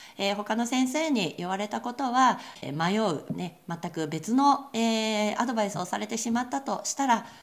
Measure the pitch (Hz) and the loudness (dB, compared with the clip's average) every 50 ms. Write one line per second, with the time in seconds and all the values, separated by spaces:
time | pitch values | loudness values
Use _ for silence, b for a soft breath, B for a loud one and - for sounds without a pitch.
0 | B B B B 196 196 202 202 208 - 226 220 240 233 262 254 262 254 254 302 | B B B B 0 0 0 0 0 -2 0 0 0 0 2 2 2 2 2 0
1 | 320 320 285 226 190 151 - - 175 180 190 196 208 208 220 226 233 240 240 - | 0 2 2 2 2 0 -2 -4 -4 -4 -2 -2 -4 -4 -4 -4 -6 -6 -6 -4
2 | 277 254 240 254 262 247 202 170 B B B B B - 139 151 165 175 196 214 | -2 0 4 6 6 6 4 2 B B B B B -6 -4 0 0 2 2 2
3 | 220 202 160 131 - - - - 180 175 - - - - 170 170 - 175 170 165 | 2 2 0 0 -2 -6 -6 -4 -6 -8 -8 -12 -10 -10 -8 -6 -6 -8 -4 -4
4 | 160 151 156 160 160 - 226 262 277 285 277 269 - - - 226 226 226 226 220 | -4 -2 -2 -4 -2 2 2 4 6 6 4 4 2 -6 -2 0 2 2 2 2
5 | 220 220 220 208 208 208 - - 240 233 247 226 214 196 196 196 180 - - 208 | 0 0 0 2 2 0 2 0 0 0 2 0 0 0 0 -4 -4 -4 -4 -4
6 | 214 208 233 220 - 240 226 233 247 247 - 277 277 285 208 - - - - - | -4 -4 -4 -4 -2 0 0 0 -2 -2 -4 -6 -4 -2 -4 -4 -4 -4 -2 0
7 | 277 262 233 214 - B B B | 2 2 2 2 2 B B B